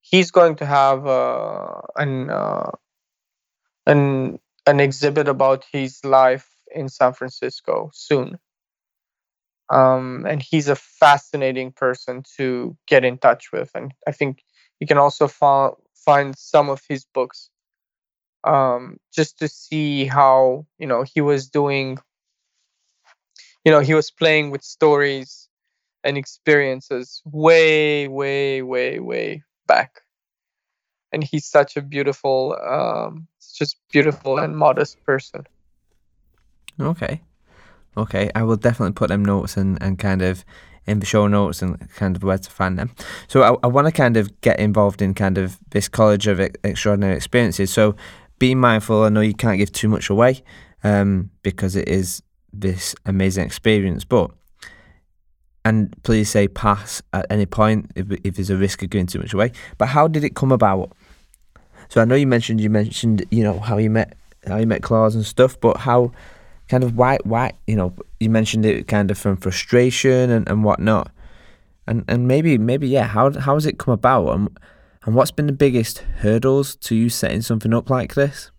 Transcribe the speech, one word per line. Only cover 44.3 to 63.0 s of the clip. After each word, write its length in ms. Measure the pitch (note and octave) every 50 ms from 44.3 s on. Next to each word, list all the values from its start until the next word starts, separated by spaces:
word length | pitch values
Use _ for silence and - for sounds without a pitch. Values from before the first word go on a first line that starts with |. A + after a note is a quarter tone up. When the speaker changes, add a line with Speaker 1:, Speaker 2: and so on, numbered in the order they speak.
| - _ -
Speaker 2:
get 180 | A#2 G#2 -
involved 400 | G#2 G#2+ G2+ A2 G#2 G2+ F#2+ -
in 140 | G2+ F#2+ G2
kind 240 | - G#2 F#2+ F#2+ G2
of 180 | F#2+ F#2 - - - -
this 180 | - G2+ G2 -
College 380 | - - A2+ G#2+ G#2 G2+ G2+
of 120 | G#2+ G2+ F2+
Ex-, 220 | F#2+ - - - _
Extraordinary 540 | G#2 F#2 - - G#2+ G2+ G2+ G2+ F#2+ F#2+
Experiences. 560 | - - - - B2 A#2+ A2 G2 - G2 F#2+ -
So 240 | - A2 G#2+ G2+ - - - - - - _ _ _
be 160 | C3 B2+ C3
mindful, 500 | C3 B2+ A#2+ A2+ G#2+ G#2 - A2+ G#2+ A2
I 40 | G#2+
know 140 | G#2 G#2+ G#2+
you 100 | A2 G2+
can't 240 | - - A2+ G#2
give 160 | F#2 G2+ G2 -
too 160 | - - G#2+
much 220 | G#2+ - - -
away, 320 | G2+ G2+ A#2 B2+ C3 C3 _ _ - - - _ _ _ -
um, 460 | G#2 G#2 G2+ G2+ G2+ G2 F#2 F#2+ G#2 _ _ _
because 320 | G2+ F#2 - - F#2+ F#2
it 140 | G2 - -
is 340 | E2+ F#2+ F#2+ F2 - - _ _ _ _ _ _ -
this 420 | G#2 G2 F#2+ F2+ F#2 - - - - _
amazing 400 | - F#2+ F#2+ F#2+ F#2+ F2+ F#2+ E2+
experience, 580 | A#1 - - - A#2 A2 G#2 G2 F#2+ E2+ - -
but, 260 | - B2 A#2+ F2+ - - _ _ _ _ _ - - - - _ _ _ _ _ _ _ _ _ _ _ _ _ _ _ _ _
and 320 | A2+ A2 A2 G#2+ - - - -
please 260 | - A#2 A2 G#2+ G2+
say 200 | - A2 G2+ G2
pass 520 | - - - G#2+ G2+ G2+ G#2 - - - - _ -
at 100 | G2 - -
any 160 | G2+ G#2+ G2+
point 460 | F2 - - G#2+ G#2+ A2 G#2+ - - -
if, 140 | - F#2+ G2+ G2+ - -
if 140 | G2 F2
there's 140 | - F#2+ F#2
a 80 | G2 F#2+
risk 240 | G2 G2 F#2 - -
of 80 | F#2
giving 160 | F#2 G#2 F2+
too 140 | F2 - -
much 120 | - - -
away. 200 | G2 G#2+ A#2+ A#2 - - - - -
But 80 | G#2
how 200 | B2 C3 D3+ D3+
did 160 | D#3+ D#3+ D#3 D3
it 120 | D3 -
come 180 | - - C3 C3
about? 400 | A#2+ A2 G2+ F#2+ F#2+ F2+ - _ _ _ _ - _ _ _ _ _ _ _ _ - _ _ _ - - -
So 140 | - A#2 A2+
I 20 |
know 100 | A2+ B2+
you 120 | C#3 C#3+
mentioned, 340 | C3+ C3 A#2+ A#2 - A#2 A2
you 80 | G#2+ G#2+
mentioned, 560 | A2 G#2+ G#2 A2+ - -